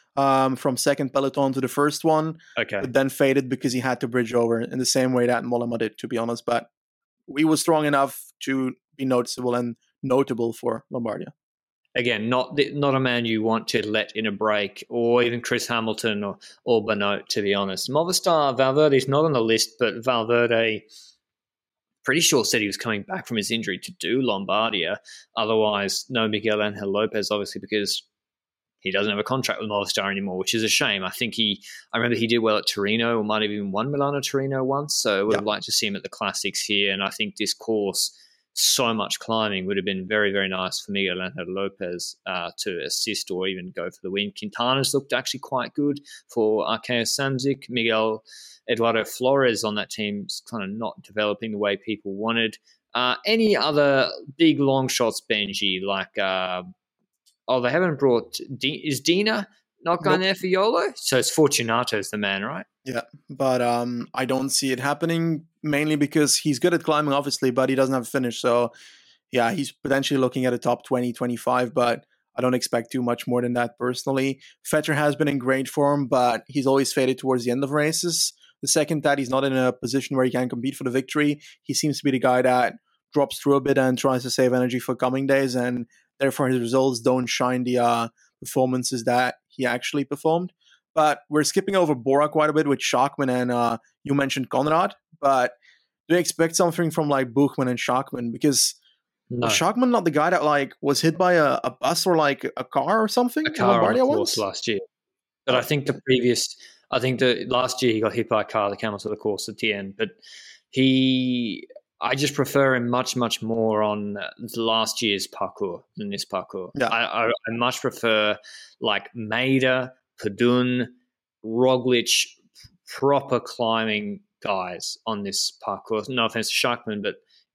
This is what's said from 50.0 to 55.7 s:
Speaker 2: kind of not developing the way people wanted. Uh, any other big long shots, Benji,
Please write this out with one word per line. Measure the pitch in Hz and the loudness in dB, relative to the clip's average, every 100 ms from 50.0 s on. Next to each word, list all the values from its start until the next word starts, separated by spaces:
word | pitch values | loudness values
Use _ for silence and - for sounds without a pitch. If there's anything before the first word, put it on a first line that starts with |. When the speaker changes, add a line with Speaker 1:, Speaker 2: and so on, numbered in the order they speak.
| 104 101 92 - - | -4 -4 -8 -12 -10
Speaker 2:
kind | 113 95 | -8 -8
of | |
not | 107 113 - | -6 -8 -10
developing | - 104 104 104 113 | -8 -2 -2 -2 -6
the | 104 | -2
way | 101 98 | -2 -2
people | - 107 101 | -4 -8 -8
wanted. | 98 110 117 113 - _ _ _ | -6 -2 0 -2 -4 _ _ _
Uh, | 120 123 - 208 | -2 0 0 0
any | 226 214 151 | 2 4 4
other | 143 147 143 135 110 - 143 135 | 2 4 4 4 2 -4 -10 2
big | 165 139 | 4 4
long | 135 135 131 | 2 2 0
shots, | - 117 - - | 0 0 0 -2
Benji, | 107 101 98 101 | -2 -2 -2 -2